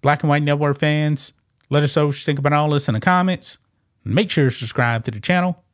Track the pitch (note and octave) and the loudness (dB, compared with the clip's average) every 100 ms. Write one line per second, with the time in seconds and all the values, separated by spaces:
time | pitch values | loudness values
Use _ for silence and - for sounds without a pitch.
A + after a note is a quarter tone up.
0 | C#3+ C#3+ D#3 D3 D3 D3 D3 C#3+ D3+ D3+ | 2 2 2 2 0 0 0 0 0 2
1 | D3+ D3 - _ _ _ _ C#3+ D3 D#3 | 0 -2 -6 _ _ _ _ 0 2 2
2 | D3 C3+ - C#3+ C#3+ D3 D3+ C#3+ - A2 | 0 -2 -4 -2 0 2 2 0 0 0
3 | F#3 F3+ F#3 F3+ - - _ _ _ _ | 2 2 2 -2 -6 -12 _ _ _ _
4 | G#2 G#2 G3+ - C3+ - A#2 - A#2+ A#2 | -2 -2 0 2 2 0 -6 -2 0 0
5 | A2+ G#2+ - F3+ F3+ E3+ _ | -4 -8 -2 0 0 -4 _